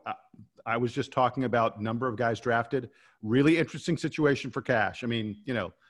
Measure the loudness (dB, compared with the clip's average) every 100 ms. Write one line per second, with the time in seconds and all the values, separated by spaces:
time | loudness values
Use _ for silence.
0 | -12 -12 _ -20 -20 -12 -4 -2 -2 -2
1 | -4 2 2 2 0 2 0 -2 -4 -2
2 | -2 0 -2 0 0 0 0 -4 -6 _
3 | _ _ 0 4 6 4 0 -4 -2 -2
4 | -2 2 2 2 -2 -6 0 2 2 -2
5 | -4 -2 -4 -8 -6 -4 -4 _